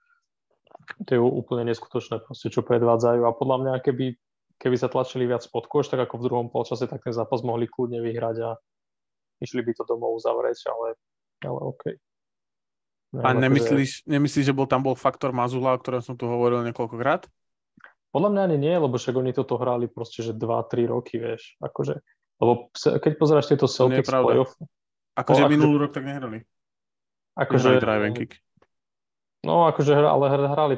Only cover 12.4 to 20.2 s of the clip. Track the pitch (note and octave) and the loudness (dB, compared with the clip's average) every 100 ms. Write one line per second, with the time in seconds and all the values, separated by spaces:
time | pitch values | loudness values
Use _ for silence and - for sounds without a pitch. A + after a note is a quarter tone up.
12.4 | _ _ _ _ _ _ _ C3+ B2+ B2+ | _ _ _ _ _ _ _ -4 0 2
13.4 | C3 C#3 A#2 C#3 C3 - - C#3+ C#3+ D3 | 4 2 2 0 0 -4 -2 0 2 2
14.4 | C#3 C3+ C3+ C3+ C3+ B2+ C3+ - C#3 B2 | 0 2 2 0 0 0 -2 -2 -4 -2
15.4 | A#2+ B2+ C3 B2+ - B2 A#2 B2 A#2+ A#2+ | -2 0 0 -2 -2 -6 -6 -8 -4 0
16.4 | A#2+ A#2+ A#2+ A#2 A#2 A#2 C3 F3+ - _ | 2 2 -2 -4 -8 -2 0 0 -4 _
17.4 | _ _ _ _ - _ _ C#3 G3+ G3+ | _ _ _ _ -20 _ _ 0 0 2
18.4 | F#3+ D3+ C#3+ F3 C#3+ A#2+ - B2 B2+ B2 | 2 2 2 2 0 -2 -2 -2 -2 -2
19.4 | C3 A#2+ B2 B2 A#2+ - A2+ - | -2 -2 -2 -2 -4 -6 -12 -8